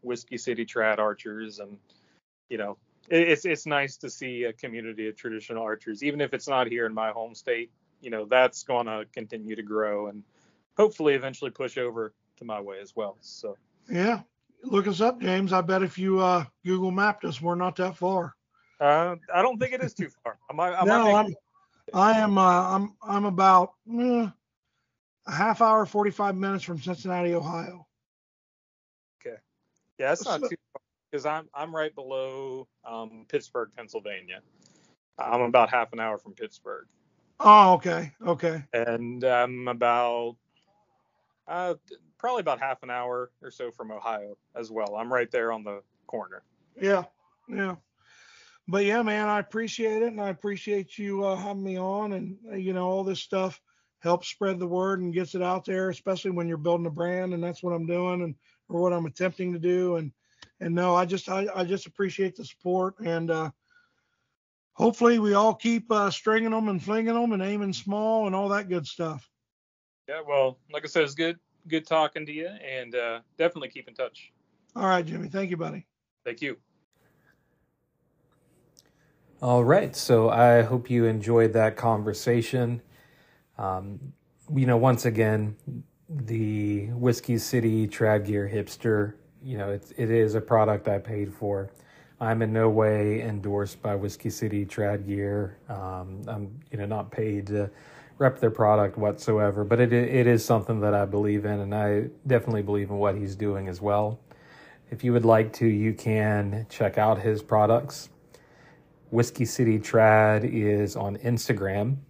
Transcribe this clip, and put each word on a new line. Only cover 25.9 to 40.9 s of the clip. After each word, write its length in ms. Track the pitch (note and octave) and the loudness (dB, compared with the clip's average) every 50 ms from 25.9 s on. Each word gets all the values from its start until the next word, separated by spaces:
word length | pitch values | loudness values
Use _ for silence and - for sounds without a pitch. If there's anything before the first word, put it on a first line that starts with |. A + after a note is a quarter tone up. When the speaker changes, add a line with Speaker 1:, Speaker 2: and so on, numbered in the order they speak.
| - G#3 G#3 G#3 - - G#3 G3+ G3 | 0 0 0 0 0 -2 -2 -2 -2
Speaker 2:
minutes 280 | F#3 F#3+ G3 G3 F#3 - | -2 -4 -4 -4 -4 -6
from 160 | - F3 D#3+ | -8 -10 -8
Cincinnati, 540 | B2 F3 F3+ F3 - F#3+ F3+ F3+ F3 F3 E3+ | -6 -8 -8 -8 -6 -6 -4 -2 -2 0 -2
Ohio. 520 | E3+ D3+ D3+ E3+ E3 E3 E3+ F3+ F3+ - _ _ _ _ _ _ _ _ _ _ _ _ _ _ _ _ _ _ _ _ _ _ _ _ _ _ _ | -2 -4 -4 -8 -8 -10 -10 -14 -18 -20 _ _ _ _ _ _ _ _ _ _ _ _ _ _ _ _ _ _ _ _ _ _ _ _ _ _ _
Speaker 1:
Okay. 160 | _ B2+ A#2 G#2 _ _ _ _ _ _ _ _ _ _ _ _ | _ -18 -18 -18 _ _ _ _ _ _ _ _ _ _ _ _
Yeah, 100 | C#3 C3+ | 0 0
that's 160 | D#3 E3+ G#3 | 0 0 -2
not 160 | C4+ G3 D#3 | -4 -4 -4
Speaker 2:
So 80 | - B3 | -4 -6
Speaker 1:
too 80 | - - _ _ _ | -8 -10 _ _ _
far, 80 | - _ _ _ _ _ _ - | -20 _ _ _ _ _ _ -10
'cause 140 | D3 B2+ | -8 -6
I'm, 220 | D3+ D3+ D#3+ D#3+ D#3 _ | -6 -6 -6 -10 _ _
I'm 200 | C#3 D3+ E3 E3 | -12 -12 -8 -6
right 200 | D#3+ D#3 D#3 D3+ | -4 -4 -4 -6
below, 720 | - C3+ C3 C3+ C3 C3 C3 C3 C3 C3+ C3+ C3 C3 C3+ _ _ _ _ | -10 -12 -8 -6 -6 -6 -6 -8 -10 -12 -10 -12 -12 -14 _ _ _ _
um, 400 | A#2 A2+ A2+ A2+ A2+ A2+ A2+ A2+ _ | -14 -12 -12 -12 -12 -16 -20 -20 _
Pittsburgh, 420 | - D3 C#3 - _ B2+ A#2 G#2+ _ | -6 -6 -6 -4 _ -8 -8 -8 _
Pennsylvania. 640 | - A#2 G#2+ - A2+ G2+ G#2 G2+ F#2+ F2+ F2+ F2+ F#2 _ _ _ _ _ _ _ _ _ _ _ _ _ _ _ - | -20 -20 -12 -12 -12 -10 -10 -12 -12 -14 -16 -18 -18 _ _ _ _ _ _ _ _ _ _ _ _ _ _ _ -10
I'm 240 | C3+ A#2+ A#2 B2 B2 | -6 -2 0 0 0
about 280 | A#2+ A#2+ B2 A#2 G#2+ | 4 6 4 4 6
half 220 | - B2 A#2 A2 - | 2 -2 -2 -2 -6
an 80 | A#2 | -8
hour 180 | A2+ A2+ G#2+ G2+ | -6 -6 -6 -8
from 160 | _ A2 F#2+ | _ -16 -16
Pittsburgh. 520 | _ A#2 G#2+ - - _ G#2 G2+ E2+ - _ _ _ _ _ _ _ _ _ _ _ | _ -14 -14 -14 -18 _ -14 -14 -14 -16 _ _ _ _ _ _ _ _ _ _ _
Speaker 2:
Oh, 340 | D#4 G#3 G#3 G#3+ G3+ F#3+ F#3 | 10 12 12 12 12 10 8
okay. 380 | E3 - F#3 E3+ E3 E3+ D3 _ _ A3+ | 6 4 0 -2 -2 -4 -6 _ _ -2
Okay. 420 | F3 E3+ - - E3+ D#3+ D#3+ C#3 _ - | -2 -2 0 0 -2 -2 -4 -10 _ -4
Speaker 1:
And 520 | A#2+ A#2 A#2+ A#2 A2+ A#2+ A#2+ B2 B2 B2 | -2 -2 0 -2 -4 -4 -6 -8 -2 0
I'm 440 | C3 B2 B2 B2 B2 B2+ B2 B2 B2 | 0 2 2 2 0 -2 -8 -6 -6
about, 680 | B2 A#2 B2 A#2+ A#2+ A#2+ A#2+ A#2+ A#2+ A#2+ A#2 A#2 A#2 _ _ _ _ _ _ _ _ _ _ _ | -4 0 2 2 4 4 2 0 0 -2 -4 -6 -10 _ _ _ _ _ _ _ _ _ _ _